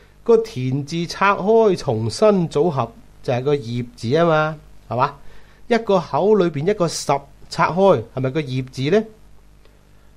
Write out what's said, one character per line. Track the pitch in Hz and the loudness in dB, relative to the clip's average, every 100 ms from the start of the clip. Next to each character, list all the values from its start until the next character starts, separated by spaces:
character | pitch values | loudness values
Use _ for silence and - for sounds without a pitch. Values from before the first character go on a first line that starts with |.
| - - | -20 -12
個 | - 226 | 2 2
田 | 226 127 131 139 | 2 -6 -4 -4
字 | 143 165 170 | -4 -6 -6
拆 | - 196 | 0 0
開 | 196 185 226 214 | 2 2 4 4
重 | 175 - 110 117 | 0 -2 -2 -4
新 | - 214 196 165 | 2 2 2 0
組 | 147 170 | 0 0
合 | 131 113 - - - | 0 -6 -8 -20 -12
就 | - | -4
係 | 123 | -2
個 | 135 | 0
葉 | 143 113 120 123 - | -2 -2 -6 -8 -8
字 | 113 | -2
啊 | 156 170 | 2 2
嘛， | 156 156 156 - - - | 2 0 -6 -16 -20 -8
係 | 117 | -2
嘛？ | 135 - - - - - - | -2 -2 -18 -18 -20 -18 -2
一 | 240 | -2
個 | 226 190 | 2 0
口 | 151 139 196 | 0 0 2
裏 | 214 175 | 4 2
邊 | 143 170 | 0 -2
一 | |
個 | 208 165 | 0 -2
十 | - - 139 - - - | -2 -2 -2 -2 -20 -12
拆 | - 175 | -2 0
開， | 165 196 139 110 | 4 4 4 0
係 | 135 | -6
咪 | 131 | -4
個 | 156 | -4
葉 | 135 131 | -4 -6
字 | 131 - 139 | -8 -6 0
呢？ | 208 220 - - - - - - _ _ - - | 0 0 -14 -20 -20 -20 -20 -20 _ _ -20 -20